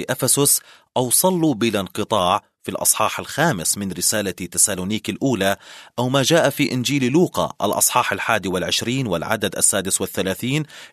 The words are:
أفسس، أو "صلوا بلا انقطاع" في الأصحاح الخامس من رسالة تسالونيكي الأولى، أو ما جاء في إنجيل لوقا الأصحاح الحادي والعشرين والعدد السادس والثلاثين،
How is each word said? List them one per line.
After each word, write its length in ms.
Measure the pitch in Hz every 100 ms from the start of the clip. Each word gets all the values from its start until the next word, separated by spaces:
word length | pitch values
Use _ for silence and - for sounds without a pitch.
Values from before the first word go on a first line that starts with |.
| -
أفسس، 500 | 131 127 - 143 - - - _ -
أو 140 | 127
"صلوا 440 | - 185 185 160
بلا 260 | 110 113 101
انقطاع" 600 | 92 - 101 107 90 101 - _
في 80 | -
الأصحاح 480 | 95 - - 107 -
الخامس 600 | 92 - 165 101 78 -
من 140 | 98
رسالة 380 | 87 - 107 98
تسالونيكي 800 | 87 92 85 107 92 92 107 -
الأولى، 440 | 98 135 113 95 98 - - - -
أو 100 | 127
ما 140 | 135
جاء 280 | 127 165 139
في 220 | - 139
إنجيل 400 | 127 117 143 123
لوقا 400 | 151 165 - 78 -
الأصحاح 500 | 101 - - 123 120
الحادي 360 | 95 - 110 92
والعشرين 580 | 90 85 - 110 131 123
والعدد 500 | 85 78 110 98 -
السادس 440 | - 104 92 -
والثلاثين، 640 | 98 - 95 95 120 147 151 - -